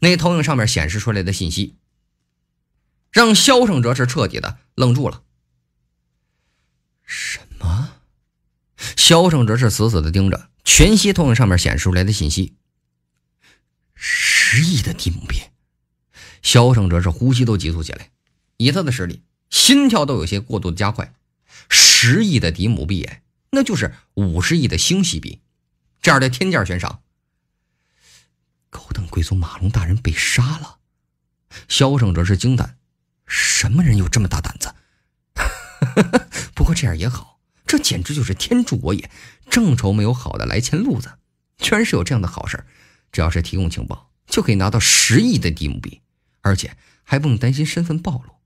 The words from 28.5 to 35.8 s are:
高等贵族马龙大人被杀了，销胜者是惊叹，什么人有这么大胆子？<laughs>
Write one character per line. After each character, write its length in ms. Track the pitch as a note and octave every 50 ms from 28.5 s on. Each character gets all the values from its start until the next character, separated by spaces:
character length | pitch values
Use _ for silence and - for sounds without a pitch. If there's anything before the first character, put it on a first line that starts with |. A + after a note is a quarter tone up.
| _ _ _ _
高 160 | - - - -
等 180 | - - F#2 E2
贵 160 | - - E2
族 120 | - G2
马 220 | F#2+ E2+ - - -
龙 100 | F#2 G2
大 160 | - G#2+ F2
人 100 | E2 F#2+
被 160 | A2+ - -
杀 460 | D2+ - - - - - B2 C3+ D#3 D#3+
了， 220 | D3+ - - _ _ _ _ _ _ _ _ _ _ _ _ _ _ _ - - - -
销 280 | - - C3+ C3+ C#3+ C3+
胜 160 | A#2 G2 E2+
者 120 | E2+ E2+
是 100 | F2 G2
惊 220 | F#2 - B2+ C3 A#2
叹， 200 | - - - _ _ _ _ _ _ _ _ _ _
什 460 | - - - - - - - - -
么 100 | A2 E3
人 140 | F3 C#3+ A2
有 140 | G2 F#2 F2
这 100 | - B2
么 80 | G2+ F2+
大 140 | - D2
胆 160 | - - - -
子？ 160 | - - - _ _ _ _ _ _ _ _ _ _ _ -
<laughs> 1160 | - - - - - - - - -